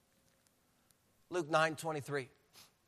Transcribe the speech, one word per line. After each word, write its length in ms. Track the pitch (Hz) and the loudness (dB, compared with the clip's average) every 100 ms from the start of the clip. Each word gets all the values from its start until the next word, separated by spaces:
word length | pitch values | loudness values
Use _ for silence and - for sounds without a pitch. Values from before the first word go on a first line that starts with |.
| _ _ _ _ _ _ _ _ _ - _ _ - | _ _ _ _ _ _ _ _ _ -20 _ _ -6
Luke 200 | 180 151 | -4 2
nine 240 | 156 160 | 4 4
twenty-three. 540 | 156 160 151 135 143 123 - _ - - _ | 0 -4 -4 -2 -4 -6 -14 _ -20 -20 _